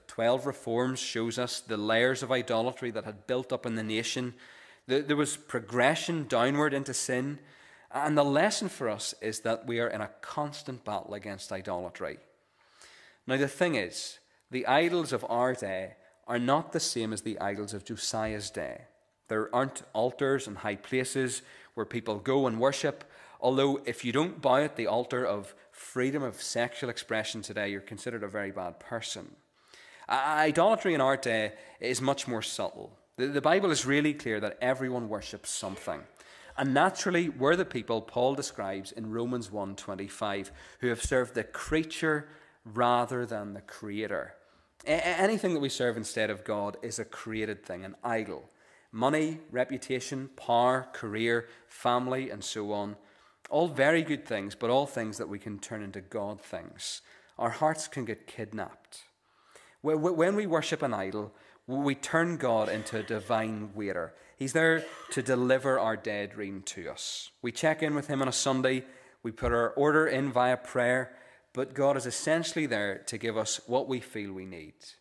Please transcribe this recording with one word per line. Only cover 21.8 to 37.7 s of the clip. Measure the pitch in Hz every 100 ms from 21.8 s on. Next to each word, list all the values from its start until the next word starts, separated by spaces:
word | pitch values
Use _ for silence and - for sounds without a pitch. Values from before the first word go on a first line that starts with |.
people | 104 120 113 104
go | 95 135 131
and | 113
worship, | 131 139 151 139 - - - -
although | 127 131 139 139
if | - 117 120
you |
don't | 123 175 -
bow | 139 127
at | 151 -
the | 110
altar | 110 123 123 127
of | 104 98 - -
freedom | - - 127 127 147
of | 131 -
sexual | - - 120 - 123
expression | 117 - 110 107 113
today, | 101 104 101
you're | 98
considered | - 107 - 117
a | 101
very | 104 98
bad | 95 90 85
person. | - 117 - 101 - - _ _ _ - - - -
I-, | 131 139 151
idolatry | 156 151 190 220 196
in | 156
our | 131 135
day | 123 113 107 - - -
is | 120 123
much | 135 139 -
more | 113
subtle. | - - 98 - 104 - _ -
The, | 131
the | 143
Bible | 151 185 196
is | 147
really | 127 143 151
clear | 147 120 104
that | 104 -
everyone | 123 131 131 123 113
worships | 104 - 104 -
something. | - 101 98 - 78 67 - - - - -
And | 135
naturally, | 135 180 190 196 175 170
we're | 135 139 175
the |
people | 185